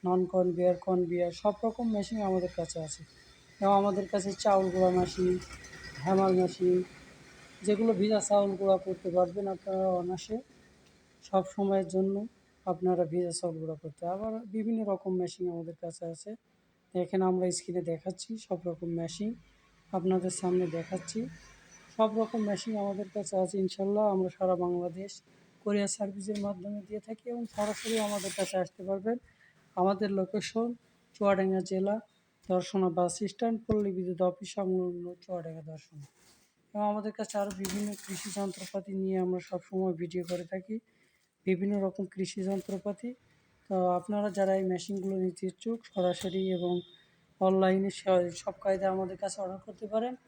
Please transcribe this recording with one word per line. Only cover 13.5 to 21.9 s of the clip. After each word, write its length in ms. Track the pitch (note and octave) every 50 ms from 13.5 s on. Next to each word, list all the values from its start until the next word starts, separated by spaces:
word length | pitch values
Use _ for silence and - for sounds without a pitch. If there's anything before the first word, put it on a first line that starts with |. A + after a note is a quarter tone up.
| E3 D#3+
গুঁড়া 140 | D#3+ D#3+ D#3+
করতে। 260 | D3 - D#3+ C#3+ _ F3
আবার 260 | E3+ F#3 G3 G#3+ A3 A3 A3+ A#3+
বিভিন্ন 340 | G#3 F#3+ A3 G#3+ A3+ A3+ A3 A3
রকম 260 | G3+ G3 F3+ - F#3+ F#3
মেশিন 300 | F3+ F3+ F3+ - - F#3 F3+
আমাদের 260 | E3+ E3+ E3 E3 E3 _
কাছে 220 | - E3+ E3 - F3
আছে। 260 | E3 E3 D3+ - G#3 A3 - _ _ _ _ _ _ _ _ _ _ _
এখানে 300 | F#3 F3+ E3+ - F#3+ F#3+
আমরা 200 | F#3 F#3 F#3 F3+ F#3
স্ক্রিনে 300 | F3 - - - F3 F3+
দেখাচ্ছি 480 | E3 E3 E3 D#3 _ F#3 F#3 - - - A3+
সব 220 | A3 - _ F#3+ E3 F3
রকম 240 | F3 E3 D#3 F3 E3+
মেশিন, 420 | E3+ E3+ E3 E3 E3+ E3+ G#3 G#3+ A#3+ - - _ _ _ _ _ _ _ _ _
আপনাদের 420 | - F#3+ E3+ F#3 F#3 F#3 F3 F#3 F3+ -
সামনে 240 | F#3 F3+ F3+ F#3 F3+
দেখাচ্ছি। 520 | E3 D#3 E3 E3 - F#3+ F3 - - - A3 A#3+ C4+ - - - - - - - - - - - -